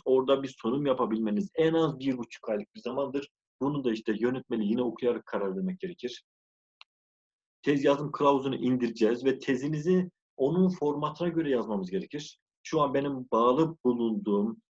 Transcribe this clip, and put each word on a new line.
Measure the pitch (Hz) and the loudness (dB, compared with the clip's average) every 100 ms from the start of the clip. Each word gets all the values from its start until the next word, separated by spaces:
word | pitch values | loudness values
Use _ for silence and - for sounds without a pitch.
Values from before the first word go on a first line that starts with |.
| 131 | 2
orada | 131 131 135 | 2 4 2
bir | 135 - | 0 -6
sunum | 113 139 143 | -4 0 0
yapabilmeniz | 127 110 113 107 104 95 - | 0 0 0 0 -2 -2 0
en | 160 | 2
az | 165 160 131 | 2 0 -2
bir | 135 123 | -4 -4
buçuk | 113 - - | -6 -10 -6
aylık | 104 - 110 | -4 -6 -12
bir | |
zamandır. | 117 143 139 139 - _ _ - | -8 -4 -4 -6 -8 _ _ -6
Bunu | 135 147 | -4 -2
da | 127 | -2
işte | 107 - 101 | -2 -2 -2
yönetmeliği | 120 131 - 113 104 | 0 -2 -4 -2 0
yine | 120 | 0
okuyarak | 123 110 120 110 - | -2 -2 -2 -2 -4
karar | 101 98 95 | -4 -4 -4
vermek | 92 92 | -4 -6
gerekir. | 90 90 120 - _ _ _ _ _ _ _ _ _ _ _ _ _ _ | -10 -8 -10 -12 _ _ _ _ _ _ _ _ _ _ _ _ _ _
Tez | 139 147 | 0 2
yazım | 143 143 147 | 4 2 0
kılavuzunu | - 143 135 135 120 | 2 4 4 2 0
indireceğiz | 123 127 113 113 107 123 135 | 0 2 0 2 2 4 0
ve | 135 | 0
tezinizi | - 123 143 151 165 185 180 - _ - | 0 0 0 -2 2 2 0 -6 _ -2
onun | 135 180 185 | 2 4 2
formatına | 180 147 143 151 156 175 | 2 -2 0 -4 -2 -2
göre | 160 147 | 0 0
yazmamız | 123 107 101 90 | 0 0 -4 -4
gerekir. | 95 - 147 - - _ _ | -6 -6 -10 -12 -18 _ _
Şu | - 160 | -4 0
an | 139 | 2
benim | 135 143 135 127 | 0 -2 -4 -2
bağlı | 113 120 135 160 - | 2 4 4 0 0
bulunduğum | 123 117 117 104 104 101 110 113 _ | 0 2 0 -2 0 0 0 -4 _